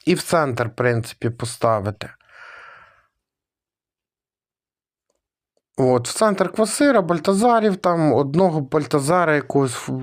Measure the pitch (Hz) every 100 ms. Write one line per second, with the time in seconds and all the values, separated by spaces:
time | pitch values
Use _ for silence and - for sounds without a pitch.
0 | - 175 - 170 139 120 120 - 123 117
1 | - - 117 120 117 - 117 110 98 107
2 | - - _ - - - - - - _
3 | _ _ _ _ _ _ _ _ _ _
4 | _ _ _ _ _ _ _ _ _ _
5 | _ _ _ _ _ _ _ - 131 123
6 | 120 - 220 190 185 - 214 - 285 233
7 | 170 170 180 196 240 233 214 185 180 170
8 | 156 120 139 156 190 156 131 156 143 151
9 | 139 180 165 147 - 143 135 - - 131